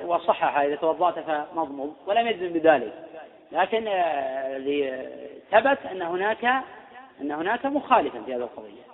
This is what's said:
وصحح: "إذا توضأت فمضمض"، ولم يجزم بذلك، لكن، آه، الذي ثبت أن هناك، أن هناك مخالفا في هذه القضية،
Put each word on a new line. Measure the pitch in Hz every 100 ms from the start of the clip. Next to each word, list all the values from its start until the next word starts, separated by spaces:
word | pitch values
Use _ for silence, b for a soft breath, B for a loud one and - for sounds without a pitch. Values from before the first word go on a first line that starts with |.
وصحح: | 165 170 - - 156 135
"إذا | 143 147
توضأت | 160 151 175 165
فمضمض"، | 151 151 147 165 151 139 143 - -
ولم | 220 233
يجزم | 180 180
بذلك، | 165 160 139 110 - - 160 - - -
لكن، | 156 190 226 220
آه، | 190 170 143 135 135 135 135
الذي | 135 143 135 131 131 127 127 - -
ثبت | 220 262 277 -
أن | 185
هناك، | 170 180 208 220 240 262 254 - - - - -
أن | 143
هناك | 151 175 240 269
مخالفا | 285 - 233 143 120
في | 110
هذه | 123
القضية، | 123 - 107 101 -